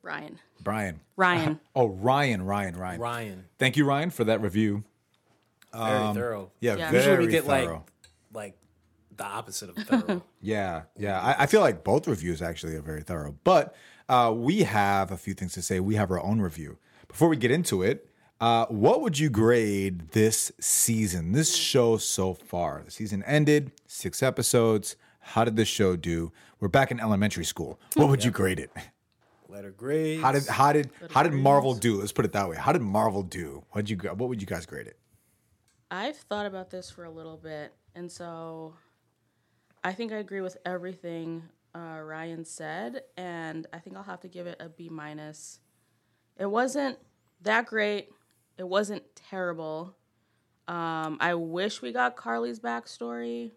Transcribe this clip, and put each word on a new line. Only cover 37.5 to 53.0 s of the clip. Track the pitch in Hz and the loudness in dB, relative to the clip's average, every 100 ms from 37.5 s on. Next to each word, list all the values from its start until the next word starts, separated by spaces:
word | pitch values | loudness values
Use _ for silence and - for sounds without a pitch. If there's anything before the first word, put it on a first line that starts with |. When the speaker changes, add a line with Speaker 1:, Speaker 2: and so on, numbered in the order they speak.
| 151 151 _ _ | -12 -14 _ _
Speaker 1:
and | 175 175 | -16 -16
so | - 170 165 165 160 160 165 _ _ _ _ _ _ _ _ _ _ | -14 -14 -12 -12 -14 -16 -18 _ _ _ _ _ _ _ _ _ _
I | 180 | -8
think | 190 233 | -6 -6
I | 214 | -6
agree | 208 196 | -8 -8
with | 185 - | -8 -8
everything, | 180 180 180 180 170 165 165 165 165 _ _ | -8 -8 -8 -12 -10 -8 -8 -10 -14 _ _
uh, | 170 165 160 | -18 -14 -14
Ryan | 156 156 165 165 | -12 -12 -10 -12
said, | 160 - 156 165 233 262 - | -14 -12 -10 -8 -8 -12 -14
and | - 180 170 160 160 160 | -12 -10 -8 -8 -10 -12
I | 165 | -16
think | 190 | -16
I'll | 190 | -16
have | 196 180 | -14 -14
to | 180 | -14
give | 175 175 | -14 -14
it | 170 | -14
a | 165 | -18
B | 165 165 | -18 -16
minus. | 160 151 151 151 151 - - _ _ _ _ _ _ _ - | -14 -12 -12 -14 -16 -20 -20 _ _ _ _ _ _ _ -8
It | 196 | -2
wasn't | 214 254 277 277 254 _ _ _ _ | 0 0 -2 -4 -6 _ _ _ _
that | 180 220 226 | 0 0 0
great. | 220 208 208 - _ _ _ _ - | 0 0 -2 -8 _ _ _ _ -14
It | 185 | 0
wasn't | 190 208 208 _ | 0 0 -6 _
terrible. | - - 190 180 165 156 156 180 _ _ _ _ _ _ _ - | -20 -12 -6 -6 -6 -8 -8 -10 _ _ _ _ _ _ _ -10
Um, | 170 165 160 156 156 | -6 -4 -4 -6 -2
I | 170 | 0
wish | 175 165 175 208 - | 0 -4 -4 -4 -6
we | 247 | -8
got | 233 247 | -2 -2
Carly's | 247 233 233 240 226 | -2 -6 -4 -4 -6
backstory. | 233 233 233 - | -8 -8 -10 -14